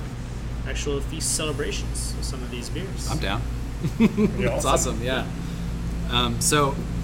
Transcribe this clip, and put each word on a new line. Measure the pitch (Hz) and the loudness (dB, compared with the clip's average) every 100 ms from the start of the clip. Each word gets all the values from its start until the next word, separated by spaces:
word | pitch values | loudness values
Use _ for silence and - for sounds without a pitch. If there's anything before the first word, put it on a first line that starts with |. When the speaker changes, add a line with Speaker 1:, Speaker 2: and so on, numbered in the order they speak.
| - - - - - - 120 | -4 -6 -6 -6 -4 -4 -4
Speaker 1:
actual | - 151 139 | -2 -2 -2
feast | 117 156 - - | -2 -2 -2 0
celebrations | 156 139 175 - - - - - | 0 -2 -2 -2 -4 -4 -4 -4
with | - | -4
some | - | -4
of | - | -6
these | 123 - | -6 -6
beers. | - 90 - - | -6 -4 -4 -2
Speaker 2:
I'm | - | 0
down. | 95 107 - - - - | 0 0 0 -2 -4 -2
<laughs> | 156 - | -2 4
Speaker 3:
That'd | 220 - | 4 6
be | 208 - | 2 2
Speaker 2:
That's | - - 131 | 2 2 4
Speaker 3:
awesome. | - - 117 | 4 2 0
Speaker 2:
awesome. | |
Yeah. | 120 131 113 - - - - - - - - | 0 0 -2 -4 -4 -4 -2 -2 -2 0 0
Um, | 123 120 117 | 2 2 2
so | - 151 143 - - - | 4 6 6 2 -2 -2